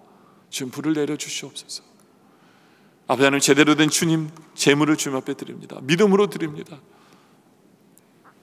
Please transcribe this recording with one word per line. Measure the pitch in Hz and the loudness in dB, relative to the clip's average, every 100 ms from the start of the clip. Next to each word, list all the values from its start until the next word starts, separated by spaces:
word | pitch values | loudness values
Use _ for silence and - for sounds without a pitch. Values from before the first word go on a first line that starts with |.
| _ _ _ _ _ | _ _ _ _ _
주님, | - 127 | -10 -10
불을 | 143 151 | -6 -4
내려주시옵소서. | 151 143 147 - - 139 - - - _ _ _ _ _ _ _ _ _ _ _ _ - | -2 -2 -4 -8 -10 -12 -16 -16 -18 _ _ _ _ _ _ _ _ _ _ _ _ -4
아버지 | 123 | 2
하나님, | 139 139 | 4 4
제대로 | 143 139 151 | 4 4 6
된 | 151 156 | 4 2
주님 | - 170 160 151 - - | 0 0 -2 -4 -12 -20
제물을 | - 147 143 151 151 | -2 2 2 2 0
주님 | 143 131 | -2 -6
앞에 | 143 | -6
드립니다. | 135 - 120 - - | -10 -10 -16 -16 -14
믿음으로 | 131 170 208 196 208 | -2 2 4 4 2
드립니다. | 165 160 156 - 143 _ _ _ _ _ _ _ _ _ _ _ _ _ _ _ _ | -2 -8 -10 -16 -20 _ _ _ _ _ _ _ _ _ _ _ _ _ _ _ _